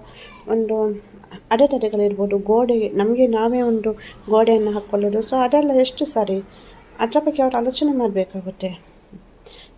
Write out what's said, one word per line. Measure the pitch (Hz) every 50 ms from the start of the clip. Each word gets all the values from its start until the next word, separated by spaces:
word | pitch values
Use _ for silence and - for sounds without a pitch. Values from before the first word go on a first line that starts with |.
| - - - - - - - - - 208
ಒಂದು | 220 226 220 214 220 220 214 214 208 208 - - - - - - - 190 - -
ಅಡೆತಡೆಗಳಿರ್ಬೋದು, | 233 233 285 277 277 247 220 214 208 208 208 202 202 196 202 202 202 202
ಗೋಡೆ, | 202 208 220 233 247 233 240 226 214 -
ನಮಗೆ | - 202 196 220 240 247 254
ನಾವೇ | 240 226 214 226 233 247 247
ಒಂದು | 247 240 226 220 208 220 214 - - - - - - -
ಗೋಡೆಯನ್ನು | 214 220 226 226 226 220 214 214
ಹಾಕ್ಕೊಳ್ಳೋದು. | 208 208 202 - 208 202 208 208 202 220
So | 226 - 262 262 247
ಅದೆಲ್ಲ | 240 285 294 294 285
ಎಷ್ಟು | 262 262 262 262 - - 302
ಸರಿ, | - - - 208 196 190 196 196 - - - - - - - - - - -
ಅದ್ರ | 226 233 - 302
ಬಗ್ಗೆ | 302 302 302 285
ಅವ್ರು | 262 254 254 240
ಆಲೋಚನೆ | 233 262 254 - 302 294
ಮಾಡಬೇಕಾಗುತ್ತೆ. | 277 254 240 208 196 190 185 - - 190 180 185 - - 190 185 175 - - - - - _ _ 196 - - - - - - - - - - - -